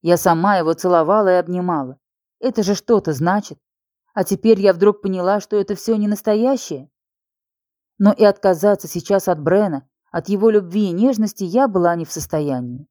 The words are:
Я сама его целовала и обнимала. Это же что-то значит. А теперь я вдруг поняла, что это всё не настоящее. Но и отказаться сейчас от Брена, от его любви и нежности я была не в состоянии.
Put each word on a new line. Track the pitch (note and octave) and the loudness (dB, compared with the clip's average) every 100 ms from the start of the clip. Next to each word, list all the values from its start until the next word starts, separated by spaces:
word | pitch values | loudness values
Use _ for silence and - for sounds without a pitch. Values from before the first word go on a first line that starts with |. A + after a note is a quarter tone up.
Я | E3 E3+ | 2 2
сама | F#3+ E3 F#3 G3 | 2 2 2 0
его | D#3+ | 0
целовала | E3 F#3 F3 D#3+ G#3 G3 | -2 2 2 4 2 4
и | F3+ | 2
обнимала. | E3+ F3+ F3+ D#3+ C3 C3+ _ _ _ _ | 0 -4 -2 -4 -6 -12 _ _ _ _
Это | B3+ A#3 | -4 -2
же | F#3+ G3+ | -2 -2
что-то | - A3 F#3 | 0 0 0
значит. | C#3 E3 F#3+ - D#3+ _ _ _ _ _ | -2 0 -2 -4 -18 _ _ _ _ _
А | - | -6
теперь | F#3 G3 A3+ G#3+ | -4 -2 2 4
я | G3 | 4
вдруг | F3 G3+ G#3 | 4 2 2
поняла, | G3 F#3 F3+ G3+ | -4 -4 -2 -2
что | - G#3 | -2 -4
это | G3 G3 | -2 -6
всё | - A3 | -2 -2
не | G#3 | 0
настоящее. | G#3 - G#3+ B3 C4+ - D3 - _ _ _ _ _ _ _ _ _ _ _ | -2 -2 0 0 -2 -4 -12 -14 _ _ _ _ _ _ _ _ _ _ _
Но | G3+ | 2
и | G3 | 4
отказаться | G#3+ G3+ G3 E3+ G3+ G3 E3+ | 4 4 0 2 2 0 -4
сейчас | F3 D#3 G3 F#3 | -10 -2 -2 0
от | E3+ | -2
Брена, | D3 F#3 G#3 C#3+ C3 _ _ | 0 0 0 -4 _ _ _
от | E3+ F3 | -10 -4
его | G3+ A3 | 0 2
любви | G#3 F3+ F#3+ G3+ | 2 0 -4 -2
и | |
нежности | E3+ A#3+ A3+ G#3+ - | 0 0 0 -4 -4
я | F#3 G#3 C4+ | -4 0 0
была | F#3+ F3 E3+ | 2 0 -2
не | D#3+ | -6
в | |
состоянии. | - D3 D#3 D3 C3 B2 B2 D3+ | -10 -6 -4 -4 -4 -6 -12 -16